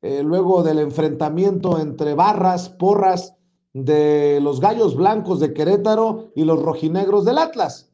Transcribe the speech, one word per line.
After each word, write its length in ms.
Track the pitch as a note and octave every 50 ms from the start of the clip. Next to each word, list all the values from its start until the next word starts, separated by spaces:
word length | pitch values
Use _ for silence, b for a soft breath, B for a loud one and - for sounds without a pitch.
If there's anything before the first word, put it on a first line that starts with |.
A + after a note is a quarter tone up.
| -
eh, 200 | D3 C#3 C#3+ C#3+
luego 400 | D3+ E3 F#3 F#3 F3 F#3+ F3+ E3+
del 160 | - - D#3
enfrentamiento 960 | D3+ C#3+ C3 D#3+ D#3 D#3 D3+ - D#3 D3+ D3+ E3+ F#3 G3+ F#3+ F3+ - F3+ F3 D#3+
entre 360 | D#3+ D3+ C3 - D#3 D3+ D3
barras, 540 | D3 F3 G3+ G#3 G3+ F3+ F#3 F3+ F3+ F3+ -
porras 680 | - - F3+ F#3+ G#3 G3 F#3 F#3+ F#3 F3 F3+ - _ _ _ _ _ _ _ _ _
de 680 | C3 C3+ B2+ D3+ D3+ D3+ D3+ D3 D3 D3 D3 C#3+ C#3+ C#3+
los 180 | C#3+ C#3 B2+
Gallos 360 | C#3+ G#3 A3+ A#3 A3+ F#3 C3
Blancos 440 | B2+ F3 G3+ A3 A3 G#3+ F3+ F#3 C#3
de 140 | D3+ C#3+ -
Querétaro 760 | - D#3 F3 G3 G3+ G3 A3 G#3+ A3 A3+ A3+ A3 A3 - - _
y 100 | C#3+ D#3
los 180 | D#3 E3 D#3 -
Rojinegros 640 | D#3+ D#3 - - D#3 D#3+ F#3 G3 F#3+ G3+ G#3 F#3+
del 140 | G#3 B3 D4+
Atlas. 520 | D#4+ D#4+ D#4+ B3 F#3 D#3 - - - _